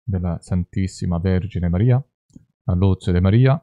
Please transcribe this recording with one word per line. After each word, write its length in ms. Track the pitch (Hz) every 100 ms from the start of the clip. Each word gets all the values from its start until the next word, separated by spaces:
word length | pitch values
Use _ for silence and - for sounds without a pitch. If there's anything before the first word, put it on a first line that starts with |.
della 340 | - 95 87 85
Santissima 760 | - 92 87 - 95 - 95 85
Vergine 500 | 92 92 82 92 87
Maria, 280 | 87 120 123 - _ _ - _ _ -
a 80 | 90
Luz 340 | 95 92 -
de 100 | 87
Maria, 400 | 95 110 131 143